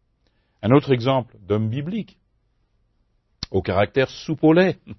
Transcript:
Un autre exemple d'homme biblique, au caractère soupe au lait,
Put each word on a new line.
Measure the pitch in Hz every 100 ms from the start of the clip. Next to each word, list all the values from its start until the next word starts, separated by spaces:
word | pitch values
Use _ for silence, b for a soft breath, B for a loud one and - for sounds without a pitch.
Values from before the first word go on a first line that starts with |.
| _ _ _ _ _ _
Un | 104
autre | 143 139
exemple | 127 120 135 113 110
d'homme | 92 107 110
biblique, | 127 151 214 - _ _ _ _ _ _ _ _ _ _ _ _ _ -
au | 98
caractère | 90 92 104 135 131
soupe | - - 156
au | 156
lait, | 170 185 - -